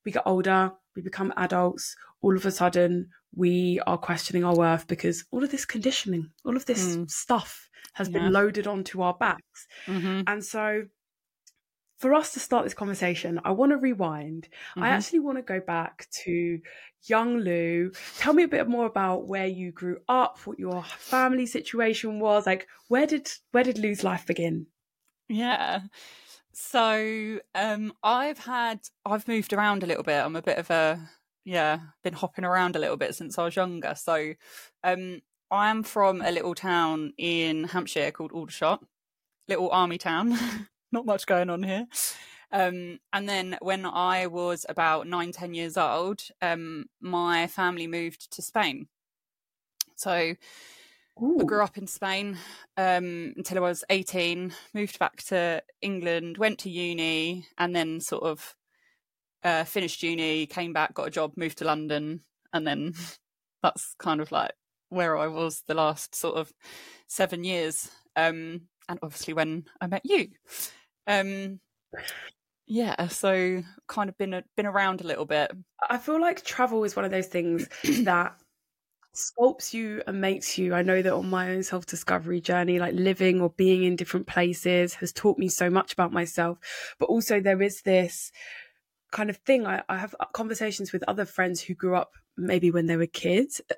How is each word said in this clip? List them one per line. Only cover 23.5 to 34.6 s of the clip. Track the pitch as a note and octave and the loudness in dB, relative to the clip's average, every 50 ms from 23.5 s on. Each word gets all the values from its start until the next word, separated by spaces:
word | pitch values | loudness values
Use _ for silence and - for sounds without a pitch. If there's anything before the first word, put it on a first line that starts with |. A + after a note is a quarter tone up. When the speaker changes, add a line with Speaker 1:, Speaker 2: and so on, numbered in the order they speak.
Speaker 1:
where | - A#3+ B3 | 2 4 4
did | B3+ A#3 | 4 2
Lou's | G#3+ G#3+ G#3+ G#3 F#3+ - | 0 0 0 0 0 0
life | F#3 F#3 F3 - | -2 -2 -2 -2
begin? | - E3+ - E3+ E3 D#3+ D#3+ D#3+ - _ _ _ _ _ _ _ _ _ _ _ | -2 -2 0 0 -2 -2 -2 -6 -10 _ _ _ _ _ _ _ _ _ _ _
Speaker 2:
Yeah. | - A3 G#3+ A#3+ B3 A#3 - - - E2+ G3 F#3+ G3+ - - - - - - - - - - _ _ - | -4 -2 0 0 2 0 0 0 0 -2 -2 -4 -8 -18 -20 -20 -20 -20 -20 -20 -20 -20 -20 _ _ -16
So, | - - - - B3 A3+ A3 G#3+ A3 A3 A3 A3 A3 G#3+ G#3+ A3 G3+ - _ - | -14 -6 0 2 4 4 4 4 2 0 -2 -2 -4 -4 -6 -6 -8 -8 _ -4
um, | F#3+ G3+ A3 G#3 G#3 G#3+ G#3+ - _ | -2 0 0 -2 -2 -4 -6 -4 _
I've | - G#3+ A#3+ B3 C4+ D4 D4 - | 2 2 4 4 2 -2 -4 -6
had, | - A#3+ B3+ B3 A#3 A3+ A3 G#3 - - _ _ - | -8 -6 -4 -2 -2 -2 -4 -6 -10 -18 _ _ -6
I've | G3+ G#3 G#3+ G#3+ | -4 -4 -2 -2
moved | A#3 A3+ A3 G3+ - | -2 -2 0 0 0
around | G#3 G3+ G#3 G#3 G3+ G3 F#3 | 2 2 4 4 2 2 0
a | |
little | E3+ E3 - D3+ | -2 -2 -2 0
bit. | D#3 D3 C#3+ B2+ | 0 2 2 2
I'm | D3 D#3+ | 0 -2
a | E3 | -2
bit | - F#3 - | 0 0 0
of | - E3 - | 0 0 0
a, | E3+ E3 D#3+ D#3 D#3+ E3+ D#3+ - - _ _ _ _ _ - | 2 4 4 2 2 0 -6 -16 -20 _ _ _ _ _ -8
yeah, | F#3 F3+ E3+ D#3 D3+ D#3 E3 E3 D3+ - _ - | -4 0 2 2 2 0 -2 -4 -12 -12 _ -6
been | F3+ E3+ | -6 -6
hopping | - - F3 - - F#3 | -4 -6 -6 -6 -4 -2
around | F3+ F3+ F#3 F3+ F3+ F3 | 2 2 2 2 2 0
a | D#3+ | 0
little | D3+ - - | -2 -2 -2
bit | C#3 - F3 - | -2 -4 -4 -4
since | - E3+ D3 - | -6 -10 -8 -4
I | - E3+ | -2 -2
was | E3+ - | -2 0
younger. | F#3+ F#3 F3+ F3 E3 - - D3 | -2 -2 -2 -4 -6 -6 -6 -6
So, | - - - E3 D#3 D3+ D3+ D#3 - _ - - - | -4 -2 0 0 0 0 -4 -8 -12 _ -20 -20 -20